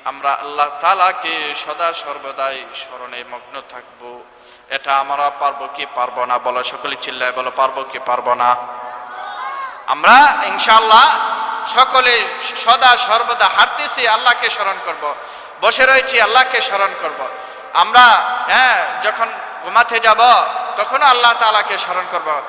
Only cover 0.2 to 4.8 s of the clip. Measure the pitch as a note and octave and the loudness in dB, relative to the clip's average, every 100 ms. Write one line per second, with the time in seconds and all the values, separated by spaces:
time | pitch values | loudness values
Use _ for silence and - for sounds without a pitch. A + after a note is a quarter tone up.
0.2 | C#3 C#3 C#3+ D3 D3 D3 E3 F#3+ F#3 F3+ | -4 -4 -6 -4 -4 0 -2 2 0 -2
1.2 | E3 D#3+ D3+ C#3+ - D#3 E3+ - C#3+ C#3 | -6 -6 -6 -8 -10 -4 -4 -4 -10 -12
2.2 | C3+ C3+ C3+ C3 B2 - - B2+ B2 B2 | -12 -6 -6 -6 -12 -16 -16 -16 -14 -14
3.2 | A#2+ B2 - C#3 C3 B2 A#2+ _ A#2+ B2 | -14 -18 -16 -18 -16 -20 -20 _ -20 -18
4.2 | - _ - - _ C3+ | -20 _ -20 -20 _ -8